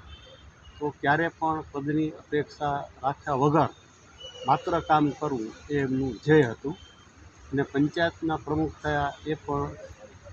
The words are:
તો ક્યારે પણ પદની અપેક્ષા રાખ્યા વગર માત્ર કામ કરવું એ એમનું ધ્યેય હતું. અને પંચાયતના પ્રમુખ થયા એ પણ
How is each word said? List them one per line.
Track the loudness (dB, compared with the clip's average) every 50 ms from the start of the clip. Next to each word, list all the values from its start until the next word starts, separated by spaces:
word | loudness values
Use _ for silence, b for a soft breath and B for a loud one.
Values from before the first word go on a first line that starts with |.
| -6 -16 -20 -20 -20 -20 -20 -20 -20 -20 -20 -20 -20 -20 -12 -8
તો | -6 -6
ક્યારે | -6 -2 0 2 2 2 2 -2 -2 -2
પણ | -2 -2 -2 -2 -6 -8
પદની | -10 -8 -4 -2 -2 0 -2 -2
અપેક્ષા | -4 -10 -12 -4 -4 -4 -4 -4 -6 -6 -4 -4 -4 -4 -6 -10 -12 -6 -4
રાખ્યા | -4 -4 -4 -4 -4 0
વગર | 2 4 4 4 4 2 2 0 -8 -20 -20 -20 -20 -20 -20 -20 -20 -18 -18 -16 -6 0 2
માત્ર | 2 2 2 0 0 0
કામ | 2 4 4 4 4 4
કરવું | 0 0 -4 -2 -2 -2 -4 -6 -10 -12 -10 -4
એ | -2 0
એમનું | 0 0 0 0 -2 -2 -4 -4 2
ધ્યેય | 6 8 8 8
હતું. | 6 2 -4 -8 -8 -10 -10 -14 -20 -20 -20 -20 -20 -20 -20 -20 -20 -20 -20 -14 -6
અને | -2 -2 -2
પંચાયતના | 0 0 0 0 2 2 0 0 0 0 -2 -4 -4 -4 -4 -4
પ્રમુખ | -2 -2 0 0 -2 -4 -6 -4
થયા | -2 0 0 0 -2 -4 -6 -6 -6
એ | -6
પણ | -6 -4 -4 -4 -2 -4 -4 -6 -10 -16 -18 -18 -18 -20 -20 -20 -20 -20 -20